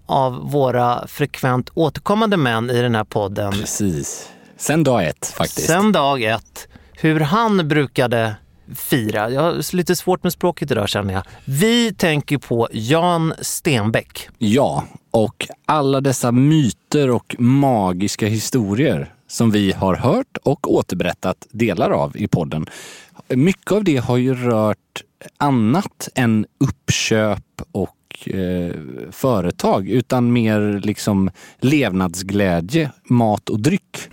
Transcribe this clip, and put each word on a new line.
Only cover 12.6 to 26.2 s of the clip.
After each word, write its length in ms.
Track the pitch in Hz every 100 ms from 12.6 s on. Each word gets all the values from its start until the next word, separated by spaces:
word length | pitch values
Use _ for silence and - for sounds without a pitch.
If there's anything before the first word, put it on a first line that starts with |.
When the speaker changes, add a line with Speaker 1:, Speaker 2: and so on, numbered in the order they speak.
| 117
Speaker 1:
Jan 600 | 113 110 160 175 170 160 -
Stenbeck. 880 | - - 180 123 104 117 - - - -
Speaker 2:
Ja, 460 | 104 123 107 - - - -
och 360 | 117 107 - - - -
alla 360 | 151 139 135
dessa 300 | 135 123 123
myter 800 | 123 139 156 120 - _ 147 135
och 260 | 117 - -
magiska 880 | 120 139 139 117 92 90 101 - 107
historier 840 | 110 - 135 98 104 147 82 71 - _
som 240 | - 117
vi 200 | 104 98
har 240 | 92 95 82
hört 420 | 120 220 - -
och 300 | - 147 -
återberättat 760 | 156 - 90 87 - 92 - -
delar 400 | 107 113 90 170
av 260 | 120 71 -
i 100 | 104
podden. 380 | 92 76 78 76 - - - - - -
Mycket 440 | 127 170 190 -
av 120 | 202
det 140 | 196 135
har 200 | 113 123
ju 160 | 127
rört 440 | 123 123 110 107 101 _ - - _ - -
annat 720 | 143 127 107 165 - - -
än 300 | -